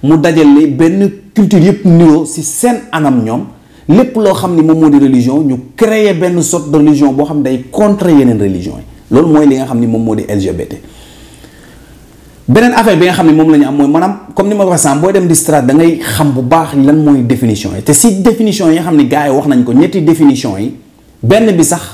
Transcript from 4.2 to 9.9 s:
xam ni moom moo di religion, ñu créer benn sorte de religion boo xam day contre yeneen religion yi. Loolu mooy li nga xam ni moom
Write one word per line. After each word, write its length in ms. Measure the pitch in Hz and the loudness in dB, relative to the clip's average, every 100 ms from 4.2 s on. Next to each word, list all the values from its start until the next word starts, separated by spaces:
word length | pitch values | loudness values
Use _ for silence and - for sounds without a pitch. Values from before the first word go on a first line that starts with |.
| 202 | -2
xam 220 | 185 185 170 | -2 -2 0
ni 60 | |
moom 120 | 156 160 | 2 2
moo 100 | 156 | 4
di 80 | 143 | 4
religion, 400 | 139 127 120 139 | 2 2 0 0
ñu 100 | 151 127 127 - | -2 -4 -8 -2
créer 360 | 226 220 208 | -2 2 0
benn 280 | 175 180 175 | 0 -2 -2
sorte 260 | 147 175 156 | -2 -4 -2
de 60 | 151 | 2
religion 340 | 147 143 143 | 2 2 0
boo 120 | 131 | 0
xam 180 | 147 151 | -4 -2
day 220 | 131 131 127 | -4 -4 -6
contre 380 | - 214 196 185 | -2 -2 0 2
yeneen 300 | 151 127 110 | 2 2 0
religion 320 | 101 90 92 - | -2 -4 -8 -12
yi. 60 | - - - | -18 -20 -2
Loolu 140 | 120 165 | 0 2
mooy 140 | 151 151 | 2 2
li 80 | |
nga 120 | 131 131 | 0 -4
xam 120 | 120 | -4
ni 80 | |
moom 160 | 117 | -2